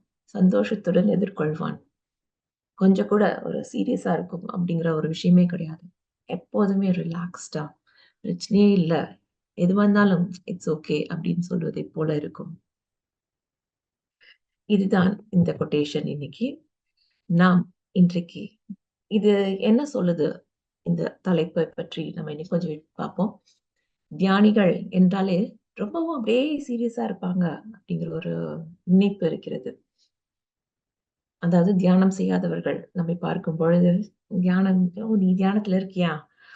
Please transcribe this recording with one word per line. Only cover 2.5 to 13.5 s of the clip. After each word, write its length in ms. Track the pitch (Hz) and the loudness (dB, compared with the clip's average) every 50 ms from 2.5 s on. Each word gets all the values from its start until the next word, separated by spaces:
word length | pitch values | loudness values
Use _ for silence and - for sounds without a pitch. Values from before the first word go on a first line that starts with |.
| _ _ _ _ _ | _ _ _ _ _
கொஞ்சம் 340 | - 190 190 190 202 202 - | 2 4 4 4 4 2 0
கூட 340 | 208 208 208 - - - - | 2 2 2 2 0 -2 -6
ஒரு 240 | - - - - - | -8 -8 -8 -8 -6
சீரியஸா 400 | - - 294 247 - 185 - 190 | -6 -4 -2 -2 -2 -2 -2 -2
இருக்கும் 360 | 170 156 180 - 180 170 - - | -2 -2 -4 -8 -10 -12 -12 -8
அப்படிங்கிற 440 | - 180 175 180 170 165 165 165 | -6 -4 -4 -2 -2 -2 -2 -2
ஒரு 160 | 160 156 156 156 | -2 -2 -4 -4
விஷயமே 380 | 160 - - 180 180 180 180 | -4 -2 4 6 6 6 6
கிடையாது. 360 | 175 175 170 165 156 160 - - - _ _ _ _ _ _ _ | 4 0 -4 -8 -10 -12 -14 -18 -20 _ _ _ _ _ _ _
எப்போதுமே 680 | - 196 190 - _ - 214 208 190 196 196 196 185 | -10 -10 -10 -10 _ -2 -2 0 0 0 0 0 0
ரிலாக்ஸ்டா, 840 | 175 175 165 170 170 175 175 175 - - - - - 156 151 147 - _ _ _ _ _ _ _ _ _ | 0 -2 -4 -6 -8 -8 -10 -10 -12 -16 -14 -10 -10 -10 -10 -10 -14 _ _ _ _ _ _ _ _ _
பிரச்சனையே 500 | - 185 175 175 - - 202 202 208 202 | -8 -8 -8 -8 -4 0 4 4 6 6
இல்ல, 480 | 202 185 160 165 165 - - - - - _ _ _ _ _ _ _ | 6 4 2 2 0 0 -2 -4 -10 -18 _ _ _ _ _ _ _
எது 200 | - 175 180 190 | -2 0 2 2
வந்தாலும் 560 | 208 208 202 202 208 208 196 180 165 175 - - - _ - | 4 4 4 4 4 4 4 4 2 0 -2 -6 -10 _ -12
"It's 160 | 180 - - | -12 -6 -4
okay" 400 | 165 156 151 - - 151 151 - - 170 | -4 -4 -4 -4 -4 -4 -4 -4 -6 -8
அப்படின்னு 240 | 160 165 175 170 175 | -6 -4 -4 -2 -2
சொல்வதை 460 | 175 - - 175 165 156 - - 151 | -4 -4 -4 -4 -4 -4 -6 -8 -10
போல 320 | - - 160 156 156 151 | -8 -6 -4 -2 -2 -2
இருக்கும். 460 | 151 151 160 - - - - 165 - _ _ _ _ _ _ _ _ _ _ _ _ _ _ _ _ _ _ | -4 -4 -8 -10 -14 -14 -14 -16 -18 _ _ _ _ _ _ _ _ _ _ _ _ _ _ _ _ _ _